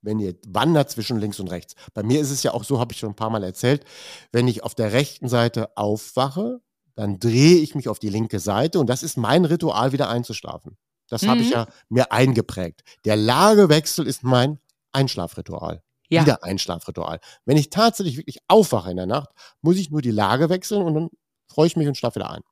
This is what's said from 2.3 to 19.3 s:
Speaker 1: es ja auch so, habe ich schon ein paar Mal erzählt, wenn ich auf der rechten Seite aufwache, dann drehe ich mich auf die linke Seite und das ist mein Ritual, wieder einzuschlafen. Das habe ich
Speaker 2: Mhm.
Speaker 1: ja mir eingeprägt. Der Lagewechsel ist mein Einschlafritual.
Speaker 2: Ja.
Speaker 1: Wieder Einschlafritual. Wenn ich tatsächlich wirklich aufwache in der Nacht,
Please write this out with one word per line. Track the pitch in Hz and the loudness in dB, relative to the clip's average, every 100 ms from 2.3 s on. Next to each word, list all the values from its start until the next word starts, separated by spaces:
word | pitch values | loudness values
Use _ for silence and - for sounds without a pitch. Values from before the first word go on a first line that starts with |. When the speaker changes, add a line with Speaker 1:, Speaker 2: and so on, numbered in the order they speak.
Speaker 1:
es | 135 | -2
ja | 143 | -2
auch | 120 | -4
so, | 120 131 | -4 -2
habe | 120 | -2
ich | - | -6
schon | 113 | -10
ein | 101 | -6
paar | 110 | -4
Mal | 110 | -4
erzählt, | 95 92 123 143 - - - - _ | -6 -2 0 0 -2 -20 -20 -20 _
wenn | 120 123 | 0 0
ich | 110 | 0
auf | - | -8
der | - 110 | -4 0
rechten | 113 147 - 127 | 0 -2 -6 -2
Seite | 120 117 117 113 - | 0 0 -2 -6 -4
aufwache, | 104 107 - - 135 143 226 247 _ _ _ - | -2 -2 -4 -2 -2 -2 -6 -8 _ _ _ -10
dann | 104 95 | -8 -4
drehe | 117 117 151 175 | 0 4 6 6
ich | 156 147 | 4 -4
mich | 123 | -6
auf | 107 | -6
die | 110 | -4
linke | 101 113 104 | -4 -4 -4
Seite | 98 101 147 185 | -2 0 0 0
und | 131 | 0
das | - | -2
ist | 160 - | -4 -4
mein | 110 147 | 2 2
Ritual, | 175 165 165 104 127 | 4 0 0 0 0
wieder | 135 127 | 0 -2
einzuschlafen. | 117 120 113 - - - 104 _ _ _ | -2 -4 -10 -12 -16 -16 -20 _ _ _
Das | 113 202 | -4 2
habe | 240 | 2
ich | 233 | 2
Speaker 2:
Mhm. | |
Speaker 1:
ja | 175 113 _ _ | 0 -2 _ _
mir | 120 - | 0 2
eingeprägt. | 110 131 123 - - 87 - _ - | 4 4 2 -2 -6 -10 -10 _ -8
Der | - 107 | -2 2
Lagewechsel | 107 127 196 214 190 151 160 - 143 | 2 4 6 8 8 6 2 -4 -4
ist | 135 | -4
mein | 123 127 131 151 _ _ _ | 2 2 2 -2 _ _ _
Einschlafritual. | 135 135 - 85 - - 87 80 82 _ _ _ | -2 -2 -2 -8 -10 -12 -10 -10 -10 _ _ _
Speaker 2:
Ja. | 165 | 4
Speaker 1:
Wieder | 151 127 | 4 2
Einschlafritual. | 87 95 - 85 - 82 82 82 - - - | -2 -6 -6 -8 -10 -10 -8 -10 -14 -16 0
Wenn | 147 | 0
ich | 147 | 0
tatsächlich | 185 226 - 185 127 | 0 0 0 -6 -6
wirklich | - - _ | -12 -18 _
aufwache | 214 202 117 90 | 4 4 0 -4
in | 90 | -6
der | 92 | -4
Nacht, | 127 143 | -4 -6